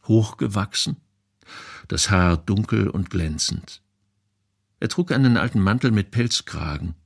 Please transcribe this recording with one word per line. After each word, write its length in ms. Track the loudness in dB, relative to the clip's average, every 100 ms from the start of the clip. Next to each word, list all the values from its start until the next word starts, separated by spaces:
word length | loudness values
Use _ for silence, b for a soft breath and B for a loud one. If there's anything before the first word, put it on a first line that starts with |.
| 4
Hochgewachsen, 880 | 2 2 -4 -2 -2 -4 -4 -4 -6 _ _ _ _ B B B B -8
das 220 | -4 2
Haar 280 | 4 4 2
dunkel 520 | 0 -2 0 0 0
und 220 | -2 -4
glänzend. 720 | -4 -4 -4 -4 -6 -12 -20 _ _ _ _ _ _ _ _ _ _
Er 100 | -4
trug 220 | -2 0
einen 260 | 4 4 4
alten 220 | 2 2
Mantel 320 | 2 2 2
mit 180 | 2 0
Pelzkragen. 880 | -2 -2 -4 -6 -8 -6 -6 -8 -12